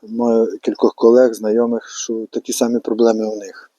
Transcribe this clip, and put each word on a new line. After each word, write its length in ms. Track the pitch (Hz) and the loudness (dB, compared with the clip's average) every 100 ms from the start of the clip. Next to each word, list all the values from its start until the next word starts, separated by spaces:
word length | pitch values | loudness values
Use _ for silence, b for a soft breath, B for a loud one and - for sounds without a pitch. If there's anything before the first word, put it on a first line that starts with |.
маю 580 | 107 113 120 113 113 95 | -12 -4 0 2 0 -2
кількох 360 | - 104 110 - | -6 0 -2 2
колег, 380 | 117 123 127 | 4 6 4
знайомих, 560 | 107 107 110 117 117 - | 0 -2 0 0 -4 -8
що 380 | - - 113 110 | -14 -8 -8 -8
такі 220 | - - | -10 -8
самі 260 | 123 120 120 | -2 -2 -2
проблеми 460 | - 110 117 110 107 | -4 2 2 2 -4
у 100 | 107 | -8
них. 360 | 98 - - | -14 -20 -20